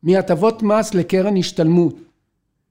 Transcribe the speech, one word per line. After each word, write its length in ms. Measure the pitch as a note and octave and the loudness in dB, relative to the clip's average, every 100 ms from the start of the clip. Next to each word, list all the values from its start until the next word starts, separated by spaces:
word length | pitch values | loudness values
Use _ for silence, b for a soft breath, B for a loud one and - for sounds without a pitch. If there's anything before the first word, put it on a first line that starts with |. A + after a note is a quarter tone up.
מהטבות 600 | D#3 F#3+ F#3 E3+ G#3+ A3 | 0 0 0 0 0 0
מס 300 | G#3 G#3+ A3 | 0 0 0
לקרן 440 | F#3 E3+ F#3 G3 G3 | -2 -2 0 0 0
השתלמות. 580 | F3 - D#3+ F3 E3 - - _ _ _ _ _ _ | -2 -2 2 2 2 -2 -20 _ _ _ _ _ _